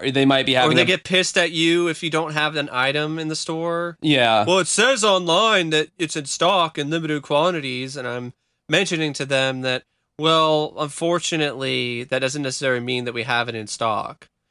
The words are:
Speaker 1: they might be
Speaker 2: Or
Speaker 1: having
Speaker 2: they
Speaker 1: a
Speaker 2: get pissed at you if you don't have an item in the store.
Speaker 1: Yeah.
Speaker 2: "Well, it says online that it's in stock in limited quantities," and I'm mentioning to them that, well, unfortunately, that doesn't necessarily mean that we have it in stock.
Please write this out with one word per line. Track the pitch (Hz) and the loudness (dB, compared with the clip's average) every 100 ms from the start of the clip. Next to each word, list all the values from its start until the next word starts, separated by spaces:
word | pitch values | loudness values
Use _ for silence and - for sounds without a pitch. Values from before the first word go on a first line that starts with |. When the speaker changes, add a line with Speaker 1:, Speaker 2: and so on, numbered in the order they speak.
| 131 | -2
Speaker 1:
they | 135 135 | 2 4
might | 135 131 | 4 2
be | 127 | 2
Speaker 2:
Or | |
Speaker 1:
having | 127 160 | 4 4
Speaker 2:
they | |
Speaker 1:
a | 170 | 2
Speaker 2:
get | 185 | 0
pissed | - 185 180 - | 0 0 2 0
at | 170 | 0
you | 165 165 170 175 | 2 2 2 0
if | 156 | -2
you | 165 | -4
don't | 156 160 | -2 -2
have | 156 151 151 | -2 -2 -2
an | 143 | -4
item | 127 131 143 151 160 | -2 0 0 -4 -4
in | 156 | -6
the | 156 | -6
store. | - 160 170 170 170 165 | -6 -6 -4 -4 -6 -4
Speaker 1:
Yeah. | 156 139 120 110 120 | 2 4 6 4 4
Speaker 2:
"Well, | 185 | 2
it | 170 | 2
says | - 233 262 | 2 2 4
online | 214 190 175 170 220 208 165 | 4 2 2 2 4 2 2
that | 156 156 _ | 0 -2 _
it's | 160 160 | -6 -6
in | 139 | -8
stock | - 170 196 165 - | 0 2 2 0 -2
in | 143 | -4
limited | 165 156 151 | -4 -2 -6
quantities," | 135 147 170 170 139 127 131 139 | 0 2 2 0 -6 -8 -8 -8
and | 123 | -8
I'm | 123 123 - _ _ _ | -6 -8 -14 _ _ _
mentioning | 156 190 170 156 | 0 0 0 -2
to | 139 139 | -4 -2
them | 135 135 131 | 0 0 -2
that, | 131 127 - _ _ - | -4 -4 -8 _ _ -2
well, | 156 160 160 151 151 - | 2 4 4 2 0 -4
unfortunately, | 147 - 170 175 - 165 147 123 135 127 123 120 123 | -6 -2 0 0 -2 -2 -2 -2 -4 -2 -4 -6 -4
that | 131 | -2
doesn't | 131 147 | -2 -2
necessarily | 139 127 139 123 | -6 -2 -2 -2
mean | 120 127 | -2 -4
that | 123 | -4
we | 117 | -6
have | 113 120 120 | -2 -2 -2
it | 113 | -6
in | 107 | -8
stock. | - 117 107 - - - _ _ | -4 -2 -2 -4 -12 -20 _ _